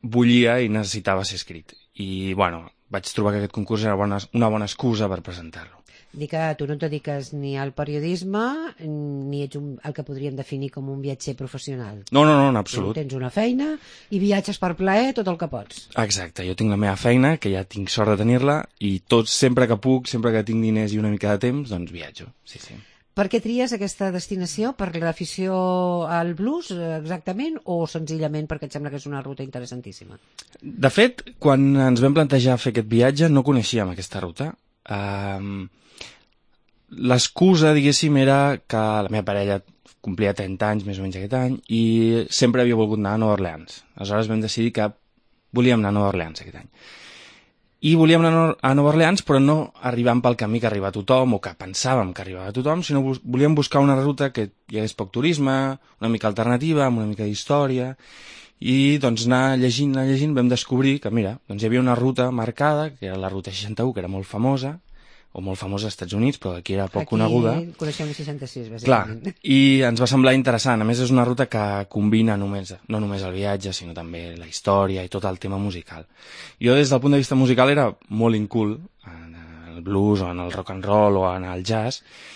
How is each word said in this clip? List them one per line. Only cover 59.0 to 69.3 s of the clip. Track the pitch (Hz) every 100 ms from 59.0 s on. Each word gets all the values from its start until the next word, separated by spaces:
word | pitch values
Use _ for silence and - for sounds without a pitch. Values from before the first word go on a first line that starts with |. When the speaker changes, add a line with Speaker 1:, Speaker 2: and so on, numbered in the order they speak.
Speaker 1:
doncs, | 135 113 117
anar | 127 135 131
llegint, | 127 117 143 135
anar | 131
llegint, | 135 151 139
vam | 123
descobrir | 123 - 127 135 143
que, | 104
mira, | 113 98 117 _
doncs, | 101
hi | 110
havia | 123
una | 127 120
ruta | 127 127 127
marcada, | 127 113 - 147 151 156 135
que | 98
era | 95
la | 95
Ruta | 95 92
seixanta-u, | 92 104 107 127
que | 107
era | 87
molt | 98 95
famosa, | 104 123 135 131 165 _ - - - _ -
o |
molt | 95 95
famosa | 95 98 107
als | -
Estats | 90 101
Units, | 123 143
però | 95 87
aquí | - 95
era | 95
poc | 101
Speaker 2:
Aquí | 151
Speaker 1:
coneguda. | 110 110 120 113 143 170 -
Speaker 2:
coneixem | 151 151 151
el | 147
seixanta-sis, | 147 147 131 131 113 113 123
Speaker 1:
Clar, | 117 98
Speaker 2:
bàsicament. | 113 156